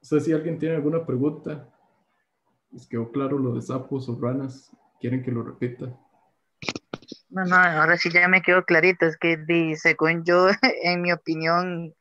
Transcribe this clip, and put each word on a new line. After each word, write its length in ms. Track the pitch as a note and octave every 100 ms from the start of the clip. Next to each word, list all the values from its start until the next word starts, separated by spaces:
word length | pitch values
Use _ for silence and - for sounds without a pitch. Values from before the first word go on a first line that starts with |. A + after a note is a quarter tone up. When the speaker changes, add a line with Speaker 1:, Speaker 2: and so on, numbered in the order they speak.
Speaker 1:
No 80 | -
sé 120 | D3+
si 120 | C3+
alguien 260 | D#3 E3 D#3+
tiene 160 | D#3
alguna 300 | D#3+ C#3+ E3 E3
pregunta. 640 | B2+ C#3+ D#3 - D3+ B2+ _ _ _ _ _ _ _ _ _ _
¿Les 140 | - -
quedó 240 | A#2 A2+
claro 280 | C#3 C3+ C#3
lo 160 | B2+
de 80 | A#2+
sapos 460 | A#2+ C3 B2+ C3+ B2+
o 100 | A#2
ranas? 520 | A#2 C3+ C3+ - _ _ _ _
¿Quieren 220 | A#2+ C3
que 80 | B2+
lo 120 | A#2
repita? 440 | A2+ - B2 B2 C3 B2 _ _ _ _ _ _ - - _ - _ - _
Speaker 2:
No, 140 | F#3
no, 100 | F#3 F3+
ahora 400 | F3+ D#3 D#3+ E3+
sí 140 | E3+
ya 160 | E3+ F3+
me 140 | F#3
quedó 220 | F3+ F3+
clarito. 420 | F3+ E3+ F3 F3+ E3+
Es 100 | D#3
que, 200 | E3+ D#3+
di, 400 | D#3 E3+ E3 D#3
según 480 | E3 D#3 D#3+ E3+
yo, 240 | E3 F3 F#3
<laughs> 340 | G3+ B3+ -
en 200 | E3+ F3
mi 100 | F3
opinión 840 | E3+ - D#3+ D#3+ E3+ F3+ F3 E3 _